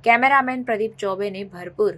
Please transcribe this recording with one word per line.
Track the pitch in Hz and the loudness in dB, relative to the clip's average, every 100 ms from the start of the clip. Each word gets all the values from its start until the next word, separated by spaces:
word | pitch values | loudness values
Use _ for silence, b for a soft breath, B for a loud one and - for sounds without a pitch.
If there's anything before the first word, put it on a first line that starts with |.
કેમેરામેન | 226 240 262 277 254 254 | 4 4 6 4 2 -4
પ્રદીપ | 247 214 220 220 | -4 -2 -2 -4
ચોબેને | 202 190 202 190 | -6 -4 -4 -6
ભરપૂર | 196 180 180 175 208 | -12 -14 -16 -2 -2